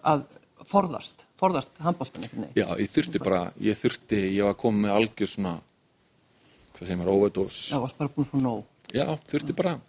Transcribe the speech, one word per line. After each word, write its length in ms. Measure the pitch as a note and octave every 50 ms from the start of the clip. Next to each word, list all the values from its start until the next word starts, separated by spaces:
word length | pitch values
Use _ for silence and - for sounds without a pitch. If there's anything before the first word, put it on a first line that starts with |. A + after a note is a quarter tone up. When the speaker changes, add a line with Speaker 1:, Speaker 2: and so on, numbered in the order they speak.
Speaker 1:
að 240 | - - D#3 C#3+ - - - - - _ _ - -
forðast, 560 | - - G3+ F#3+ F3 C#3 A2 - - - - - _ _
forðast 360 | - F#3+ F#3+ F3+ D3 C3 - - -
handboltann 460 | D#3 E3+ F3 - C#3+ - - - -
einhvern 180 | B2 - - -
veginn. 140 | - - -
Speaker 2:
Já, 80 | G2+ - F2
ég 140 | - G#2+ F#2+ -
þurfti 300 | D#3 D3+ F3+ E3 - -
bara, 140 | G2 F#2+ F2+ F2 F2+ -
ég 240 | - G2 G#2+ G#2 -
þurfti, 400 | - B2 - - - - A2 G#2 F#2+
ég 180 | F#2+ G2 G2+ G2+
var 80 | G2+ G2
kominn 300 | - - A#2+ A2 G#2 G#2
með 80 | G#2 G2+
algjör 380 | G#2 A2+ A2+ - - G#2+ F#2+ -
svona, 220 | - G2 F#2 E2 E2 - _ _ _ _ _ _ _ _ _ _ _ _ _ _ _ _ _ _ - - _ -
hvað 80 | - E2+
segir 140 | F2+ F#2 F2+
maður, 140 | F2 F2+ G2
overdose. 480 | G2+ G2+ G2+ - F#2+ F#2+ G2 - - - -
Speaker 1:
Já, 80 | - C#3
varst 160 | A#2+ C3 - -
bara 140 | D3+ C#3 -
búin 140 | - C#3+
að 60 | - -
fá 100 | C#3 C3
nóg. 240 | B2+ A#2 G#2 G#2+ - _ _ - -
Speaker 2:
Já, 160 | - B2 D3 - D#3 D3 -
þurfti 320 | - - D3 D#3 D3 E3+
bara. 160 | - F3+ F#3 E3 A#2+ -